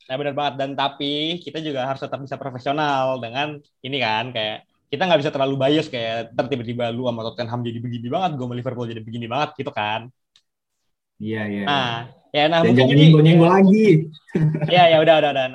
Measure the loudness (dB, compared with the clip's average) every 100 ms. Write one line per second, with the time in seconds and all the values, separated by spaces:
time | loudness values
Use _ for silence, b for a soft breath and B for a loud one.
0 | -10 -6 -6 -4 -4 -4 -6 -4 -4 -4
1 | -6 -4 -4 -6 -8 -8 -6 -6 -6 -6
2 | -8 -10 -10 -10 -10 -8 -4 -2 -2 0
3 | -2 -4 -6 -6 -6 -8 _ _ -8 -4
4 | -2 -2 -4 -6 -8 -8 _ _ -10 -4
5 | 0 2 0 -2 -2 0 0 0 -2 -6
6 | -6 -6 -8 -6 -6 -6 -8 -6 -4 -4
7 | -6 -6 -8 -10 -8 -6 -8 -8 -8 -8
8 | -6 -4 -4 -6 -8 -8 -8 -8 -10 -10
9 | -12 -10 -6 -4 -6 -6 -10 -6 -4 -6
10 | -10 _ _ _ _ _ _ _ _ _
11 | _ -14 -8 -6 -6 -6 -4 -2 -2 -6
12 | -10 _ _ 0 2 2 4 4 6 8
13 | 8 8 8 6 6 6 6 6 6 4
14 | 2 -12 _ -2 0 0 2 4 6 6
15 | 6 6 4 0 -4